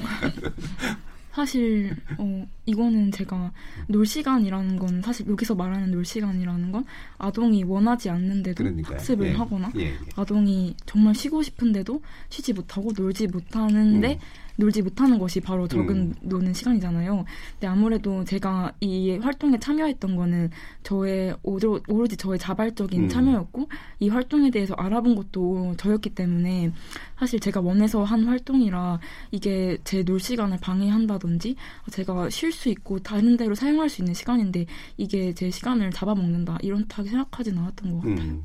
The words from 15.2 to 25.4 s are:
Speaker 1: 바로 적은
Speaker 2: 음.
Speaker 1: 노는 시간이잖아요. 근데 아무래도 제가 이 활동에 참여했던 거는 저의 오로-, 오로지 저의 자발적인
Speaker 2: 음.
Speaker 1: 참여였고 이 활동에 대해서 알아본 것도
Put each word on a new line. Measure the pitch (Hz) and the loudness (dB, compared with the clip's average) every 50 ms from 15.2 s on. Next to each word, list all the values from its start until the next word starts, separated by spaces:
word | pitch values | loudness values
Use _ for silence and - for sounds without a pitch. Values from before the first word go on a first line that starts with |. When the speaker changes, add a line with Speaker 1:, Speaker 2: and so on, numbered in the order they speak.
| 185 180 - 190 | 4 0 -2 -2
Speaker 1:
바로 | - - 185 185 180 175 | -2 0 0 0 0 0
적은 | - - - - 196 | 2 2 2 2 2
Speaker 2:
음. | 190 185 165 - - - | 2 2 0 -2 -4 -4
Speaker 1:
노는 | 175 190 180 185 185 180 | -2 0 0 0 0 0
시간이잖아요. | - 240 247 247 208 180 175 170 170 170 185 208 196 170 - - - - - - | 0 0 2 2 2 2 0 0 0 0 0 0 -2 -2 -4 -8 -12 -12 -12 -10
근데 | - - 190 | -6 -4 0
아무래도 | 185 202 214 226 226 208 208 202 190 190 180 | 2 4 4 4 2 2 0 -2 -2 -2 -2
제가 | 170 196 196 196 190 190 185 180 - - - | -2 -2 -2 0 0 0 0 -2 -2 -4 -4
이 | 208 196 185 185 185 190 185 190 | -2 -2 0 0 0 0 0 0
활동에 | 226 269 285 - 302 285 262 220 | 0 -2 -2 2 4 4 4 4
참여했던 | - 277 294 311 311 302 277 - - 190 185 | 2 0 0 2 2 0 0 -2 -2 -2 0
거는 | 175 175 175 175 175 170 165 165 - - - - - | 0 2 2 2 2 0 0 -2 -6 -14 -16 -16 -14
저의 | - - 202 190 196 196 190 190 185 185 - - - | -6 -4 -2 0 0 0 0 0 0 -2 -2 -4 -4
오로-, | - 196 190 208 220 208 - - - | -4 -2 2 2 2 2 0 -2 0
오로지 | 214 214 240 233 208 - | 0 2 2 2 0 -2
저의 | - 190 190 175 | -2 -2 -2 -2
자발적인 | - - 190 196 220 226 226 - 202 190 196 175 175 | -2 -4 -2 0 -2 -2 0 -2 -4 -2 2 2 2
Speaker 2:
음. | 180 | 2
Speaker 1:
참여였고 | 175 247 254 269 262 208 170 - - 247 285 - - - - - - - | 4 4 4 4 4 4 0 -4 -4 -6 -6 -6 -6 -12 -12 -12 -6 0
이 | 202 208 | 0 2
활동에 | 214 254 254 - 294 302 285 269 | 2 2 0 2 2 4 4 4
대해서 | 240 214 196 190 190 | 4 2 0 -2 -2
알아본 | - 180 190 214 240 233 247 233 | -2 -2 0 0 2 4 4 4
것도 | 208 196 - - 185 | 2 2 -4 -2 0